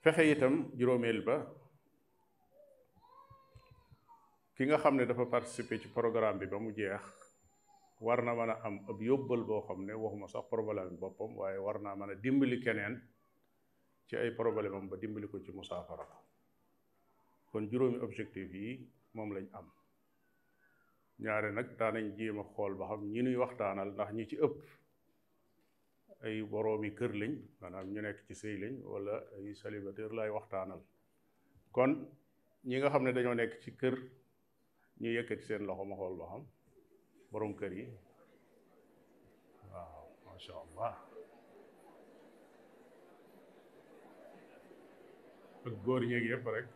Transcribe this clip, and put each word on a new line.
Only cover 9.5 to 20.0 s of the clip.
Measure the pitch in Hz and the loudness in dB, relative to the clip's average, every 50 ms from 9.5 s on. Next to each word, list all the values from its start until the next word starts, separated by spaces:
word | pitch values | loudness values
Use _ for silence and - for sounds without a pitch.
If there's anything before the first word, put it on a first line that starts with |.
| 107 104 - | 0 -2 0
xam | - 95 92 98 | -4 -6 -6 -4
ne | 98 107 | -6 -4
waxuma | 110 110 107 98 104 101 90 | -4 -4 -4 -4 -6 -10 -6
sax | - 117 - - | -6 -8 -4 -2
problème | - 113 107 104 107 98 92 90 90 85 | -2 0 0 0 0 -2 -2 -4 -6 -6
boppam, | 92 95 92 - 104 110 117 | -8 -8 -6 -6 -8 -8 -4
waaye | 104 98 95 98 98 | -4 -4 -2 -2 -2
war | 95 101 107 104 | -2 -2 -2 -2
naa | 101 101 98 | -4 -6 -6
mën | 98 101 98 | -6 -6 -6
a | 98 | -8
dimbali | 95 104 131 131 139 139 123 123 123 | -4 0 2 4 6 6 4 4 2
keneen | - 117 110 104 101 104 117 127 - - _ _ _ _ _ _ _ _ _ _ _ _ _ _ _ _ _ _ _ | 2 0 0 0 0 -2 -4 -6 -8 -16 _ _ _ _ _ _ _ _ _ _ _ _ _ _ _ _ _ _ _
ci | _ 117 | _ -2
ay | 113 120 117 | 0 0 0
problème | 117 117 117 117 107 107 104 101 95 | 0 2 2 2 2 2 0 -2 -2
am | 98 95 95 | -4 -6 -6
ba | 95 | -8
dimbali | 92 101 110 107 107 104 101 | -6 -6 -6 -6 -6 -8 -6
ko | - 98 | -8 -10
ci | 92 - 90 | -10 -10 -12
musaafara | 98 90 - 98 90 85 - 85 - - | -12 -8 -6 -6 -6 -6 -8 -10 -10 -12
ko. | - - - - _ _ _ _ _ _ _ _ _ _ _ _ _ _ _ _ _ _ _ _ _ _ _ _ _ - | -14 -16 -20 -20 _ _ _ _ _ _ _ _ _ _ _ _ _ _ _ _ _ _ _ _ _ _ _ _ _ -4
Kon | 110 107 101 | -4 -2 0
juróomi | 117 123 131 127 120 120 | 2 4 4 4 4 2
objectif | - 107 - - 110 - - 95 95 92 92 | -2 -6 -4 -6 -8 -8 -6 -8 -8 -8 -8
yi | 95 101 113 131 131 123 - _ _ _ _ _ | -8 -8 -8 -8 -10 -12 -18 _ _ _ _ _
moom | 113 107 104 101 | -8 -6 -6 -6
lañ | 95 95 95 - | -6 -8 -10 -12
am. | 107 87 80 _ _ _ _ _ _ | -16 -16 -18 _ _ _ _ _ _